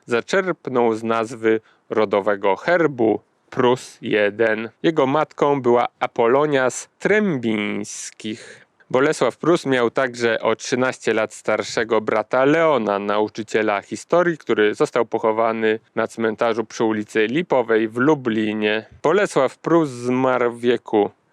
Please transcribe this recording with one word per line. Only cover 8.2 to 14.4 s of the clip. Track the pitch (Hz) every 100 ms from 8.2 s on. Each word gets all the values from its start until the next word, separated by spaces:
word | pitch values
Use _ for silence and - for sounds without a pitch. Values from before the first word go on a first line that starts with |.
| 110 110 - - _ _ -
Bolesław | 123 147 151 127 -
Prus | 147 170 135
miał | 127 117
także | 139 131 120 117 113
o | 113 110
trzynaście | - 127 127 117 -
lat | 110 110
starszego | - - 107 101 - 113 110
brata | 107 110 107 127 135
Leona, | 160 160 135 104 101
nauczyciela | 101 104 107 - 110 110 107 101
historii, | - 110 - 170 175
który | 160